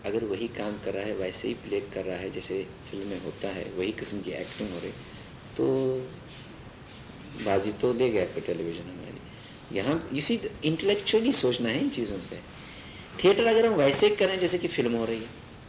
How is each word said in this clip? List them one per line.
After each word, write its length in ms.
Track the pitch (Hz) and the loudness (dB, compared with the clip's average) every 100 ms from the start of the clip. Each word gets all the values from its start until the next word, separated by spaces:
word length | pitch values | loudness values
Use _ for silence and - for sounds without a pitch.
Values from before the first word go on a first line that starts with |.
| 104 | -2
अगर 180 | 107 | -2
वही 240 | 110 98 117 | 0 -2 -4
काम 320 | - 107 104 98 | -4 -4 -4 -4
कर 80 | |
रहा 120 | 98 104 | -4 -2
है, 100 | 98 | -2
वैसे 320 | 92 - - | -2 -2 -4
ही 60 | |
प्ले 280 | 117 104 101 | -4 -2 -2
कर 240 | 98 - 92 | -2 -6 -4
रहा 120 | 90 | -4
है 120 | 95 | -4
जैसे 380 | - 90 95 92 - - | -6 -4 -4 -4 -10 -10
फिल्म 160 | 98 98 | -8 -6
में 160 | 92 | -6
होता 240 | 85 - 101 | -6 -6 -4
है, 160 | 92 | -4
वही 280 | - 90 95 | -6 -2 -2
किस्म 300 | 110 - 101 | -2 -4 -6
की 100 | 87 | -4
एक्टिंग 380 | - - - 107 | -6 -6 -6 -6
हो 100 | 87 | -4
रही, 120 | 92 - - - - - - - | -8 -8 -14 -14 -16 -16 -12 0
तो 380 | 135 135 131 131 131 - - - - - - - - - - - - - 107 | 2 4 2 0 -4 -12 -16 -16 -16 -16 -16 -16 -18 -18 -16 -16 -14 -4 2
बाजी 260 | 98 104 | 4 2
तो 220 | 104 123 | 2 2
ले 160 | 117 127 | 4 4
गया 160 | 107 90 | 4 2
कोई 160 | - | -2
टेलीविजन 400 | - 85 85 85 | -2 -2 -2 -4
हमारी। 360 | 87 87 82 - - - - - - | -8 -10 -10 -12 -14 -16 -16 -16 -6
यहाँ, 360 | 95 107 160 - | -2 0 0 0
you 120 | 135 | -4
see, 180 | - 233 - - 151 | 0 0 -2 -2 0
intellectually 680 | 160 196 202 - 220 233 | 2 4 2 4 4 4
सोचना 360 | 247 127 120 117 | 4 2 2 2
है 100 | 127 | 2
इन 100 | 277 | 0
चीज़ों 280 | 131 110 95 | 0 -2 -4
पे। 220 | 87 85 - - - - - - - - | -8 -12 -12 -16 -16 -14 -14 -14 -14 4
थिएटर 220 | 180 202 233 | 6 8 8
अगर 220 | 226 226 | 8 8
हम 60 | |
वैसे 360 | 196 139 139 214 | 8 6 8 6
करें 300 | - 190 190 | 6 4 4
जैसे 180 | 175 175 | 2 2
कि 100 | 175 | 0
फिल्म 280 | - 120 117 | 2 2 2
हो 100 | 113 | 2
रही 140 | 113 | -2
है, 100 | 113 - - - | -4 -12 -16 -16